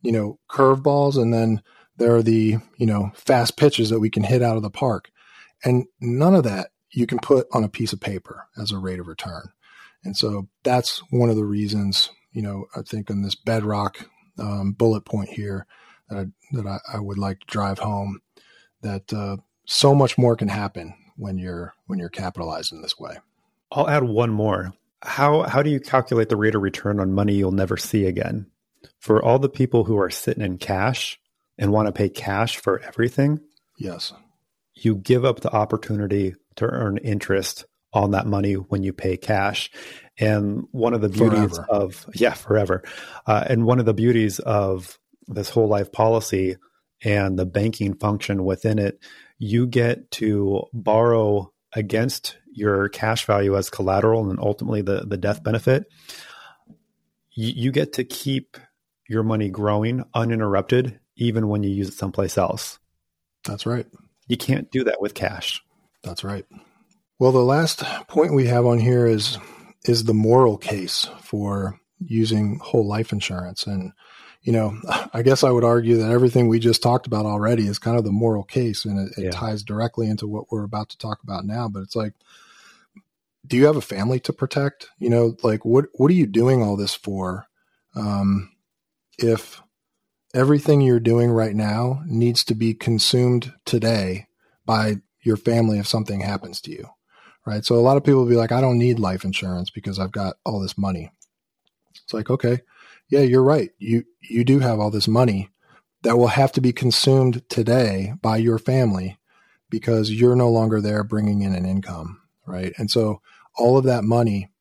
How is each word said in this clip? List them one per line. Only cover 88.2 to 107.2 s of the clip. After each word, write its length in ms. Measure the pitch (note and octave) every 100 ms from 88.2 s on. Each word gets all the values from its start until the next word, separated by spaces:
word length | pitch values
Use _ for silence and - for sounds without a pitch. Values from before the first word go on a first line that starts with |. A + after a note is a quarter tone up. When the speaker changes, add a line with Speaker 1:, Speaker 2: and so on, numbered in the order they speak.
| G2 G2 F#2 _ _ _ _ _ _ -
Speaker 1:
if 420 | A#2 A2+ - - _ _ _ _ _ _ _
everything 480 | B2 C3+ D3 C#3+ D3
you're 200 | C3 A#2+
doing 300 | A2+ A#2 A#2+
right 240 | A2+ A2+
now 480 | G#2 G#2+ G#2+ B2 C3+ D#3+
needs 360 | A2+ A#2+ A#2
to 100 | -
be 180 | A2 A2+
consumed 800 | A2+ - A2+ - B2+ B2 B2 A#2 - -
today 600 | A#2+ A2+ A2+ F#2+ F#2+ - _ _ _
by 320 | - A2+ A2 G#2 _ _
your 140 | A#2 G#2+
family 420 | - A#2 A2+ G#2
if 80 | G2+
something 340 | A#2 G#2 G2+
happens 420 | F#2+ G2+ F2+ F2
to 80 | -
you, 160 | - - _ _ _ - _
right? 180 | - G#2+
So 120 | -
a 60 | A#2
lot 180 | B2 C#3
of 60 |
people 160 | C#3+ C3+
will 80 | A#2+
be 60 | A#2+
like, 160 | A2+
"I 100 | A#2+
don't 160 | C3 A#2+
need 200 | B2 A#2
life 260 | G2 F#2
insurance 440 | F#2+ F#2+ F#2+ F2+ F#2
because 300 | - G2 F#2+
I've 140 | F#2+
got 240 | G#2 F#2+ - -
all 140 | G2+
this 180 | F#2+ -
money." 320 | G2 F2+ E2 _ _ _ _ _ _ _ _ -
It's 120 | -
like, 160 | A2 A2
okay, 300 | B2+ A#2+ B2+ _ _ - - _
yeah, 100 | C#3
you're 220 | C3+ B2+
right. 280 | C3 D3+ F#2+ _
You, 260 | G#2 A#2 - _
you 200 | - A#2
do 160 | A#2+ C#3
have 200 | B2+ A2
all 100 | G#2+
this 180 | G#2 G#2
money 420 | A2 B2+ G2 G2 _ _ _ _ _
that 140 | A#2 A#2+
will 120 | A#2+
have 240 | B2+ C3+
to 100 | -
be 100 | B2+
consumed 760 | A#2+ B2+ - C#3 C3+